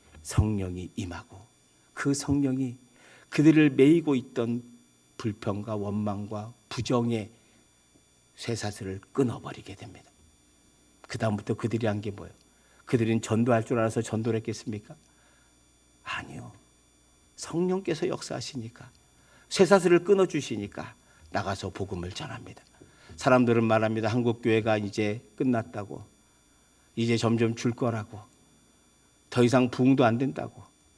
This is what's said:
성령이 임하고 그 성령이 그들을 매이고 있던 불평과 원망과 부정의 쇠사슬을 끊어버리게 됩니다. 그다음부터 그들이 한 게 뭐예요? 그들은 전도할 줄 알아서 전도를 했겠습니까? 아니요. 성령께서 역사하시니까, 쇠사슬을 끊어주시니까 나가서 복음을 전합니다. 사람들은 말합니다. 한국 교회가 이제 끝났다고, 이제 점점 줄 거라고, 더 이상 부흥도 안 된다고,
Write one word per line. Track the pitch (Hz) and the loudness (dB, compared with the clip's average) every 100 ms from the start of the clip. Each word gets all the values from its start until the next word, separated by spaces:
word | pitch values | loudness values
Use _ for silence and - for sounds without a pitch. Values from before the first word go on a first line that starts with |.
| _ - | _ -20
성령이 | - - 107 104 92 90 87 - | -6 0 0 0 -4 -8 -10 -10
임하고 | 85 - - 98 - _ _ _ _ | -10 -10 -16 -20 -20 _ _ _ _
그 | - 139 | -6 -2
성령이 | 139 - 143 139 131 131 120 _ _ - - - | -2 0 0 0 -2 -4 -8 _ _ -20 -20 -6
그들을 | - 151 156 151 | 4 6 8 6
매이고 | 131 139 170 156 | 8 6 6 4
있던 | 131 - - 117 120 - - _ _ _ - | 0 -2 -4 -2 -4 -8 -20 _ _ _ -8
불평과 | 117 101 110 101 104 104 | -6 -6 -6 -6 -6 -6
원망과 | 101 104 104 101 104 107 113 - - | -4 -4 -4 -6 -8 -10 -12 -16 -14
부정의 | - - 123 117 113 101 - _ _ _ _ _ _ _ _ _ - | -8 -2 0 2 -2 -4 -14 _ _ _ _ _ _ _ _ _ -12
쇠사슬을 | - 113 104 - 95 98 - | -8 -6 -6 -8 -10 -10 -6
끊어버리게 | - 123 - - - - | -2 0 -2 -12 -16 -18
됩니다. | - 110 - - _ _ _ _ _ _ _ _ _ - | -18 -18 -20 -20 _ _ _ _ _ _ _ _ _ -12
그다음부터 | 110 113 104 - | -4 -2 -2 -4
그들이 | 110 117 113 113 | -4 -4 -2 -2
한 | 104 | -4
게 | 104 | -6
뭐예요? | 101 87 - _ _ _ _ | -10 -14 -20 _ _ _ _
그들은 | - 123 113 113 | -2 0 2 0
전도할 | - 110 120 113 | 0 0 2 2
줄 | 117 120 | 2 0
알아서 | 113 117 | 0 -2
전도를 | 110 113 113 113 | -4 -4 -2 -2
했겠습니까? | 113 107 - 104 - - _ _ _ _ _ _ _ _ _ _ | -4 -8 -8 -10 -12 -20 _ _ _ _ _ _ _ _ _ _
아니요. | - - - 139 120 - _ _ _ _ _ _ _ - | -12 -10 -10 -14 -16 -18 _ _ _ _ _ _ _ -16
성령께서 | - 160 180 185 196 156 - | -8 -2 0 -2 -2 -2 -2
역사하시니까, | - - 123 - 127 113 - - _ _ _ _ _ - | -4 -6 -10 -8 -10 -12 -14 -20 _ _ _ _ _ -2
쇠사슬을 | - 175 196 175 175 | 2 6 6 6 4
끊어주시니까 | 175 196 175 151 - 104 101 - - - _ _ - | 6 4 2 0 -6 -6 -8 -10 -14 -16 _ _ -8
나가서 | 98 95 98 95 | -6 -4 -4 -6
복음을 | - 95 90 87 | -8 -8 -8 -8
전합니다. | - 151 117 - - _ - - _ - - | -10 -12 -12 -16 -20 _ -20 -20 _ -20 -2
사람들은 | 139 127 120 117 | 4 6 6 4
말합니다. | 113 110 110 110 107 | 4 4 2 0 0
한국 | 123 120 117 | 0 0 0
교회가 | 117 113 110 107 | 2 2 2 0
이제 | 101 110 104 113 - - | -2 -2 -2 -4 -8 -4
끝났다고, | 131 117 - 107 98 - 104 _ _ _ _ _ _ _ _ - | 0 0 -2 -10 -12 -14 -16 _ _ _ _ _ _ _ _ -2
이제 | 117 117 | 0 2
점점 | 113 113 117 117 | 2 2 0 0
줄 | 127 | -4
거라고, | 117 120 113 107 104 - _ _ _ _ _ _ _ _ _ - | -2 -2 -4 -8 -14 -20 _ _ _ _ _ _ _ _ _ -4
더 | 127 | 2
이상 | 120 127 123 | 4 4 2
부흥도 | 127 127 135 | 2 4 6
안 | 117 117 | 4 2
된다고, | 135 156 - - - _ _ | -2 -6 -10 -12 -20 _ _